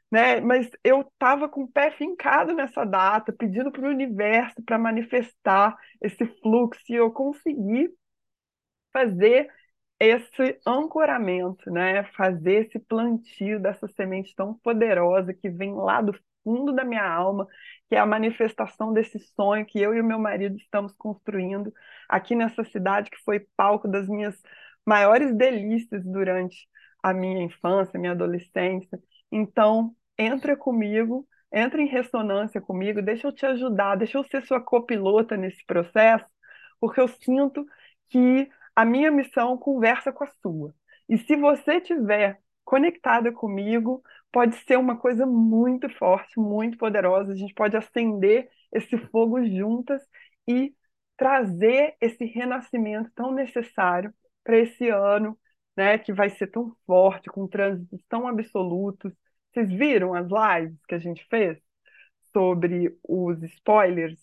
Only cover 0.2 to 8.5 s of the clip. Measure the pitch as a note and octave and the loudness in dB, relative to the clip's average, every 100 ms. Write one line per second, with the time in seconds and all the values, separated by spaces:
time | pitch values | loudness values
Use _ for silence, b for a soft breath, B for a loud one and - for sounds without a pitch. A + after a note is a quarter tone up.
0.2 | B3 - A3+ B3+ A#3 - A#3+ C4+ C#4 - | 4 2 2 0 0 -2 2 2 2 0
1.2 | B3+ C#4+ D4 C#4+ B3+ C#4+ D4 - D4+ F4 | 2 2 0 -6 -6 0 0 -2 -8 -4
2.2 | C4+ - C#4+ E4 C4+ - A3 F#3+ F#3+ G#3+ | 0 2 2 -2 -4 -4 -2 0 2 2
3.2 | G#3+ G3+ A3 F#3+ C4+ C#4 C4+ C#4 C4+ G3+ | -2 -6 -4 -4 -6 -6 -4 -4 -4 -4
4.2 | G#3 A3+ A#3+ - A3+ A3+ A3+ A3 A#3 B3 | 0 0 0 -6 -4 -2 -2 -2 -2 -4
5.2 | A#3 _ - F#3+ G#3 G#3+ B _ G#3 - | -4 _ 0 4 2 0 B _ -8 -4
6.2 | A#3 - A3 A3+ A#3 - - A#3 A3+ A#3 | -6 -4 0 2 2 -4 -6 0 0 0
7.2 | C4+ D4 E4 D4 G3 A#3 F4 - _ _ | -6 -6 -6 -4 -2 -2 -2 -6 _ _
8.2 | _ _ _ | _ _ _